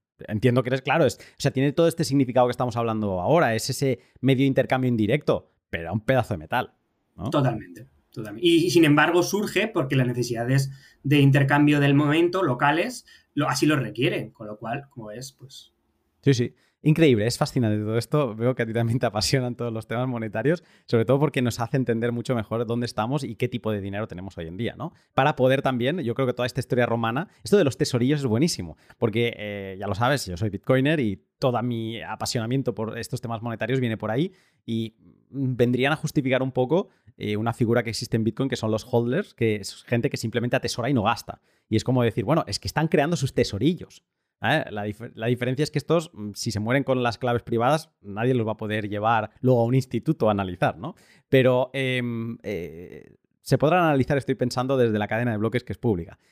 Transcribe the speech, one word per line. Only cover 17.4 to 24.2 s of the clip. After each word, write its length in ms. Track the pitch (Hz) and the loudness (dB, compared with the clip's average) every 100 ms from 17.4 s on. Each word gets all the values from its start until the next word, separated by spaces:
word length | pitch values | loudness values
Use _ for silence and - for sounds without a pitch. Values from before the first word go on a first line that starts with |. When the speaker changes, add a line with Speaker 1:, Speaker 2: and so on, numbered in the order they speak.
| 147 135 113 107 | -2 0 0 0
Speaker 1:
todo 160 | 107 117 | 0 -2
esto. 380 | - 151 131 110 | 0 0 0 0
Veo 200 | 120 127 | -2 0
que 80 | |
a 20 | 113 | -2
ti 80 | |
también 260 | 113 113 120 | 0 0 0
te 60 | 117 | 0
apasionan 500 | 104 - 131 123 120 | -2 0 0 0 -4
todos 160 | 120 | -6
los 160 | 113 - | -6 -6
temas 180 | 113 127 | -4 -2
monetarios, 600 | 120 110 110 127 175 - _ - | -4 -4 -2 0 -2 -4 _ 0
sobre 200 | 117 113 | 0 4
todo 120 | 139 | 2
porque 240 | 147 139 | 2 2
nos 200 | 120 - | 0 -2
hace 160 | 117 139 | -2 0
entender 340 | 120 113 120 | 0 0 0
mucho 240 | 120 113 120 | -2 -2 -4
mejor 300 | 104 113 113 | -2 -4 -2
dónde 200 | 120 120 | -4 -4
estamos 380 | - 110 147 | -4 -4 -4
y 120 | 127 104 | -4 -4
qué 100 | 123 | -4
tipo 240 | 120 110 | -4 -4
de 80 | 104 | -4
dinero 260 | 98 98 110 | -4 -6 -8
tenemos 320 | 85 | -10